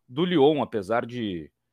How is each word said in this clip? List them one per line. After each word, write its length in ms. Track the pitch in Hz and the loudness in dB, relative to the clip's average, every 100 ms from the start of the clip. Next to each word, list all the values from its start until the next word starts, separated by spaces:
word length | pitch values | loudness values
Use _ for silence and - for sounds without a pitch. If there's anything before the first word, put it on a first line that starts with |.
| _ | _
do 160 | 123 | -4
Lyon, 380 | 180 175 135 151 | 0 4 4 4
apesar 420 | 117 113 92 117 | -2 -4 -2 -4
de 480 | 120 123 107 87 73 _ _ | -4 -6 -6 -6 -10 _ _